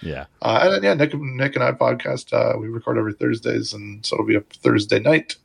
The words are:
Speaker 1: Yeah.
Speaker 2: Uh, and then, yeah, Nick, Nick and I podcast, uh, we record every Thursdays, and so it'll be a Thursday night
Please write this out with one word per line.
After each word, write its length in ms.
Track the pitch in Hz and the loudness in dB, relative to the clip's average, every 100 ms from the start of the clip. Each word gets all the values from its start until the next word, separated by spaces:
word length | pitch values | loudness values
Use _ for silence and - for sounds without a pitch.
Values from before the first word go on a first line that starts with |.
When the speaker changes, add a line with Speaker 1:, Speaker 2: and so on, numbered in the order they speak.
Speaker 1:
Yeah. 220 | 82 67 - - | -8 -8 -10 -12
Speaker 2:
Uh, 200 | 113 120 | 0 2
and 100 | 180 | 4
then, 80 | 190 | 2
yeah, 100 | 196 165 | 2 2
Nick, 180 | 147 | 0
Nick 400 | 147 139 127 135 131 | -2 -8 -4 -2 0
and 80 | |
I 100 | 127 | 0
podcast, 600 | 127 127 120 135 131 - | 2 0 0 -4 -6 -2
uh, 240 | 120 120 117 | 0 2 0
we 120 | 110 | -4
record 280 | 117 123 117 | -6 -2 -2
every 160 | 107 | -2
Thursdays, 580 | 104 123 113 120 113 113 | -2 -2 -2 -2 -4 -4
and 320 | 104 104 104 | -10 -14 -10
so 120 | - - | -6 -4
it'll 100 | 107 | 0
be 80 | |
a 80 | 104 | 0
Thursday 580 | - - 127 110 104 101 | -2 -2 2 2 2 2
night 360 | 131 160 - - | 4 2 0 -16